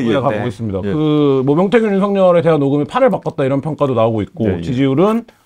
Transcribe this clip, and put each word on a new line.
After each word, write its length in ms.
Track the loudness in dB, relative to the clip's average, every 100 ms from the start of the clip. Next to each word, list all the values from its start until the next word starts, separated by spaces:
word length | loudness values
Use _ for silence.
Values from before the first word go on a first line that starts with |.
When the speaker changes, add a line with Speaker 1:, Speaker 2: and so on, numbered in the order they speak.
Speaker 1:
예. 80 | 2
Speaker 2:
넘어가 180 | 0 0
Speaker 1:
네. 60 | -2
Speaker 2:
보겠습니다. 400 | -4 -6 -6 -4
Speaker 1:
예. 80 | -4
Speaker 2:
그 500 | -2 0 2 2 2
뭐 100 | 2 0
명태균, 360 | 2 2 0
윤석열에 480 | 0 0 2 4 4
대한 160 | 2 2
녹음이 240 | 0 -2
판을 260 | -2 0 0
바꿨다 340 | 0 -6 -4
이런 160 | -2 -2
평가도 340 | -4 -2 -2
나오고 280 | 2 0 0
있고 260 | -4 -2 -2
Speaker 1:
예, 80 | -2
예. 20 |
Speaker 2:
지지율은, 640 | -4 0 0 2 2 0 -4 _